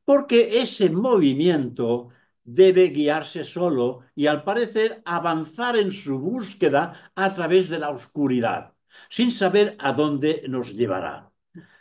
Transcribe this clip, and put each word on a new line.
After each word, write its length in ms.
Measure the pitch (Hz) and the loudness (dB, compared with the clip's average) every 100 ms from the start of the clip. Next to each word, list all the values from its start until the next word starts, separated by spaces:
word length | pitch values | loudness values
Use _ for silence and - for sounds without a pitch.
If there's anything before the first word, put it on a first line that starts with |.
| - | 2
porque 560 | 277 285 233 226 226 | 2 4 4 4 2
ese 280 | 262 - 185 | -2 0 0
movimiento 1200 | 165 254 214 143 131 175 156 123 117 117 120 123 _ _ _ | 2 2 2 2 2 2 0 -2 -4 -2 -2 -6 _ _ _
debe 460 | 120 123 190 180 180 | -6 4 6 6 2
guiarse 540 | 143 147 156 147 170 | 2 0 -2 -6 -12
solo 580 | 139 170 175 135 123 127 - - | -10 -4 -2 0 -2 -4 -14 -2
y, 120 | 147 | 0
al 160 | 151 | 0
parecer, 580 | 196 220 226 220 220 - 180 | -2 -2 -2 0 -2 -4 -6
avanzar 720 | 170 170 160 156 - 240 226 | -4 -2 -4 -6 -6 -2 0
en 140 | 190 | 0
su 280 | - 143 131 | -4 -6 -6
búsqueda 920 | 160 254 196 - 160 180 175 - - - | -4 -6 -10 -2 0 2 0 -8 -16 -4
a 180 | 190 | -4
través 360 | 185 160 185 180 | -2 2 2 2
de 100 | 160 | -4
la 100 | 147 | -6
oscuridad, 840 | 131 - 147 139 123 113 85 - _ _ - - | -8 -10 -4 0 0 0 -4 -10 _ _ -20 -10
sin 220 | - 247 | -2 0
saber 440 | - 190 202 208 - | 2 2 4 2 0
a 140 | 139 | -4
dónde 500 | 131 151 143 151 156 135 | 0 0 0 -2 -2 -4
nos 260 | 127 117 | -6 -6
llevará. 580 | 104 117 92 82 69 - _ _ 170 - _ | -2 -2 -2 -6 -12 -20 _ _ -20 -20 _